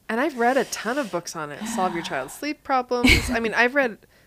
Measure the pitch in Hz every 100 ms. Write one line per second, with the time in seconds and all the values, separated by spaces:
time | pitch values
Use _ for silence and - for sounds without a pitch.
0 | - 220 302 254 233 269 226 - 208 262
1 | 233 175 - 170 151 143 214 226 185 170
2 | 185 151 135 - 285 294 - 269 247 247
3 | 247 - - 240 226 185 240 285 254 202
4 | - _